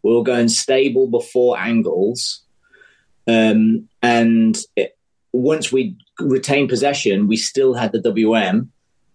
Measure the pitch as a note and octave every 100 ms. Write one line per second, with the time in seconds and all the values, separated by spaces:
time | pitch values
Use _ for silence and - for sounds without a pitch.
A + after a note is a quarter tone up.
0 | - A#2 A#2 A#2+ A#2 - - C3 C#3 B2
1 | C3 A#2 - B2+ B2 - G2+ A#2 F#2 E2+
2 | G2+ B2 - - _ _ _ _ _ _
3 | _ _ - A2+ A2 A2 A2 A2+ - _
4 | A#2+ A#2 A#2 A2+ A2+ G#2+ - - - _
5 | _ _ _ B2+ B2+ D#3 - C3+ A2+ F#2
6 | _ - C#3+ C3 C3+ C#3+ C3+ A#2+ C#3+ C#3
7 | A2 G2 G#2 A2 - C3+ C3 A#2+ A2+ A2+
8 | A2+ G#2 A2 A2+ F#2+ G#2 C3 _ _ _
9 | _